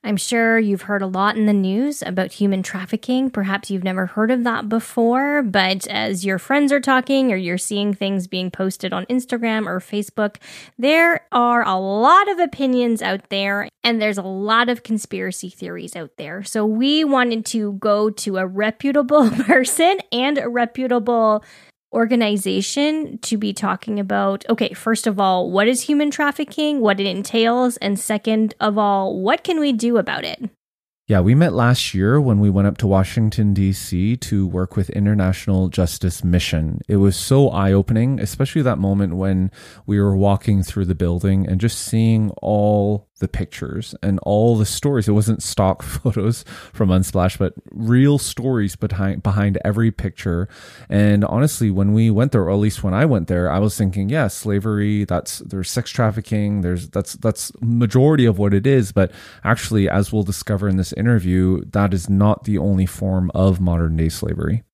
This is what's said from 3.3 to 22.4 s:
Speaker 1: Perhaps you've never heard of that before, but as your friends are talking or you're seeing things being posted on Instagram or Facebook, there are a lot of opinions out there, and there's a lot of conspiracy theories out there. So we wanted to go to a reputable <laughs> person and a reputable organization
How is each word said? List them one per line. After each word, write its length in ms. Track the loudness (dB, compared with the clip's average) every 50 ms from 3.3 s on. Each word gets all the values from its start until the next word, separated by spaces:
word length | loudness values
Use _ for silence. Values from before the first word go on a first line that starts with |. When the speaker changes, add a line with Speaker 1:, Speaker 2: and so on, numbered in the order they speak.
Speaker 1:
Perhaps 400 | -2 -2 -2 -2 -2 -4 -4 -6
you've 120 | -6 -4 -2
never 220 | -2 -2 -2 -4
heard 240 | -4 -2 -2 0 0
of 140 | 0 0 0
that 260 | -2 -4 -4 -4 -2
before, 720 | -2 -4 -4 -4 -2 0 0 2 2 2 0 0 0 0
but 460 | 0 0 0 0 2 2 -2 -4 -6
as 360 | -6 -4 -4 -2 -2 -4 -2 -2
your 140 | -2 -2
friends 340 | -4 -2 0 0 2 2 2
are 80 | 2 2
talking 540 | 2 2 2 2 2 2 0 2 2 2 0
or 20 |
you're 220 | 0 -2 -2 -4
seeing 380 | -4 -4 -4 -4 -2 0 -2 -2
things 320 | -2 -2 -2 -2 -4 -4
being 240 | -4 -6 -6 -6 -6
posted 420 | -6 -4 -4 -4 -4 -4 -8 -6 -6
on 140 | -6 -4
Instagram 580 | -2 -4 -4 -2 -4 -6 -4 -2 -2 -2 -2 -4
or 140 | -4 -6 -8
Facebook, 560 | -8 -6 -6 -6 -6 -6 _ -4 -4 -4 _ -10 -20 -20 -20 -20 -20 -20 _
there 480 | -2 0 2 4 4 4 2 2 -2 _ _
are 320 | 0 0 2 2 2 2 0
a 160 | 0 -2 -2
lot 500 | -2 -2 -2 2 4 6 6 6 4 2
of 80 | 0
opinions 640 | -2 -2 -2 -2 -4 -2 0 0 0 0 0 -2 -2
out 280 | -2 -4 -4 -6 -6 _
there, 380 | -6 -4 -2 -2 -4 -4 -6 -8 _ _ -2
and 160 | -2 0 0
there's 200 | 0 -2 -2 -2
a 20 |
lot 480 | -6 -6 -6 -6 -2 0 2 2 2 0
of 140 | -2 -4 _
conspiracy 680 | -4 -4 -4 -4 -6 -10 -8 -8 -8 -8 -10 -12 -14
theories 460 | -14 _ -14 -14 -12 -12 -14 -14 -12
out 160 | -14 -14 -14 _
there. 260 | -16 -14 -12 -12 -12 -12
So 240 | -6 -4 -2 0
we 360 | 0 0 2 2 2 2 2 2
wanted 400 | 2 2 2 2 0 -2 -4 -6
to 260 | -4 -4 -4 -2 -4 -6
go 380 | -4 0 0 2 2 2 -2
to 260 | -2 -4 -6 -4 -2
a 80 | -2 -4
reputable 840 | -4 -2 -2 -2 -2 -4 _ -4 0 0 0 2 4 4 4 4 4
<laughs> 60 | 2 0 2
person 520 | 4 4 4 4 0 0 2 2 2 2 0 -4 _
and 260 | -4 -2 -2 0 0
a 100 | -2 -4
reputable 960 | -2 -2 -2 -2 -2 -4 -6 -2 0 0 0 0 0 0 2 2 2 2 0 -2 -10 -20 -20 -20 _ _ _ _ _ -2
organization 1200 | 0 0 2 2 2 2 2 0 -2